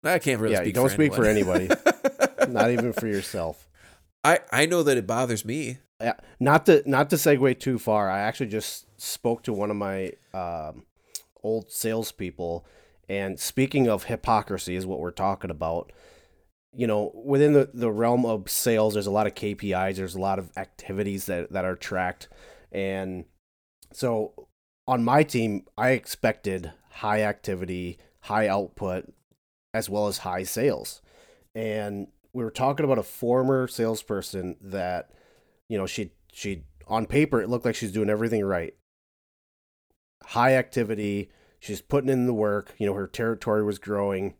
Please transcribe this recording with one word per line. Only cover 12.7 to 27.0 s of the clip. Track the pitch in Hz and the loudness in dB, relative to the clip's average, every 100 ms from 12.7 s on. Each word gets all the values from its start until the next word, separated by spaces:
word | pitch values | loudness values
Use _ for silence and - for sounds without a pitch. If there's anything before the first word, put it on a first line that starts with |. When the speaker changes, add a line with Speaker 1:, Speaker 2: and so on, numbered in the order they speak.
| _ _ _ _ | _ _ _ _
Speaker 2:
and | 98 95 95 | -4 -4 -6
speaking | - - 131 143 123 | -6 -2 0 4 4
of | 104 - | 2 -2
hypocrisy | 113 - 113 - 95 - 90 | -6 2 2 2 -6 -4 -6
is | 92 | -4
what | 85 | -6
we're | 87 | -6
talking | - 95 98 95 | -2 -2 -2 -6
about. | 80 82 82 - - - - _ _ _ _ _ | -6 -4 -4 -6 -18 -20 -20 _ _ _ _ _
You | 123 120 | -4 0
know, | 107 104 | 0 -2
within | - 127 139 147 | -6 0 4 6
the, | 147 135 | 6 4
the | 120 117 | 0 -2
realm | 107 117 123 120 | 2 2 4 2
of | 110 95 | -2 -4
sales, | - - 113 110 | -2 2 4 4
there's | 104 101 | 2 0
a | |
lot | 101 104 | 0 0
of | - | -2
K | 104 | -6
P | 98 101 | -4 -2
Is, | 92 95 95 | 0 0 -2
there's | 95 92 | -6 -4
a | |
lot | 95 98 | -2 -2
of | 87 - | -4 -10
activities | 95 - - 98 101 98 95 | -12 -14 -10 -4 -4 -4 -4
that, | 90 - | -6 -4
that | 95 92 | -4 -4
are | 90 | -4
tracked. | - 95 90 92 - - - - _ | -6 -4 -4 -6 -16 -20 -20 -20 _
And | 98 98 95 95 92 82 _ _ _ _ _ - | -6 -4 -4 -6 -8 -12 _ _ _ _ _ -20
so | - 123 113 107 - - _ _ _ - | -6 -2 -2 -4 -10 -20 _ _ _ -2
on | 127 | 0
my | 117 139 | 4 4
team, | 156 127 113 101 - - | 4 2 0 -2 -8 -2
I | 123 | 0
expected | 131 - - 117 107 - 95 80 - _ | 0 -2 -2 -2 0 -4 -6 -8 -16 _
high | - | -8